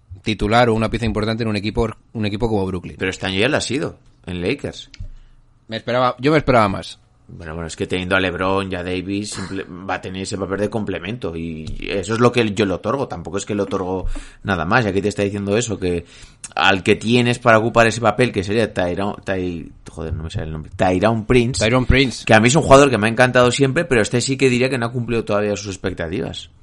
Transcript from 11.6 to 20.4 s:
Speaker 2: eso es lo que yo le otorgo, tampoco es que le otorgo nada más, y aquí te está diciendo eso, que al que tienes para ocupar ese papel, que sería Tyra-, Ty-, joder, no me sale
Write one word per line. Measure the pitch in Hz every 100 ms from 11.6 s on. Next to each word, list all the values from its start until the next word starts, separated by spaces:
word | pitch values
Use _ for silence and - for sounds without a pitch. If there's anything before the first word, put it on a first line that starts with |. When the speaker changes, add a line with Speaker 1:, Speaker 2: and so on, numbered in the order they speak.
| 78 - 50
Speaker 2:
eso | 98 92 110
es |
lo | 123
que | 123 113
yo | 98 101
le |
otorgo, | 87 104 139 131
tampoco | 87 78 95
es | -
que | 104
le |
otorgo | 98 95 92 92 - - - -
nada | 107 92 80
más, | 120
y | 107
aquí | 95
te | 101
está | 101
diciendo | 101 101 101 107
eso, | 120 92
que | 90 87 - - - - - -
al | 92 98
que | 85 104
tienes | 107 123 120 120
para | 120 110
ocupar | 117 117 113
ese | 110
papel, | 113 117 123
que | 104
sería | 92 110 107
Tyra-, | 104 87 87 101 -
Ty-, | - 95 90 85 - - -
joder, | - 82
no | 78
me | 80
sale | -